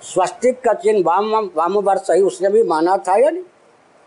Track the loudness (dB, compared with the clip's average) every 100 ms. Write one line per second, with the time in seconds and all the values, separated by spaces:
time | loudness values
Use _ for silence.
0 | -8 -2 -2 0 -2 0 -2 0 0 0
1 | 2 0 0 -2 -2 -2 -2 0 0 -2
2 | 0 2 2 0 0 2 2 0 0 0
3 | 0 2 2 0 -10 _ _ _ _ _